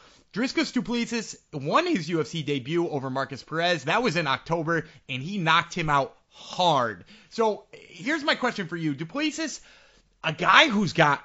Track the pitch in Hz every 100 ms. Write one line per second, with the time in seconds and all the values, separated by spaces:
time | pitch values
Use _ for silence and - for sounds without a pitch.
0 | - - _ 185 254 - 302 254 175 240
1 | 233 233 - - _ 151 139 247 359 285
2 | 156 165 151 170 139 143 120 170 170 151
3 | 131 131 135 131 - 156 170 175 127 202
4 | 254 180 151 127 - 170 156 165 165 -
5 | - 127 151 208 160 160 165 185 156 143
6 | 135 - _ - - - 180 143 120 98
7 | - - - - 226 196 - - - 175
8 | 202 320 294 269 240 214 170 170 160 135
9 | 160 277 311 - 320 - - - - _
10 | _ _ 160 151 170 220 311 208 196 -
11 | 151 139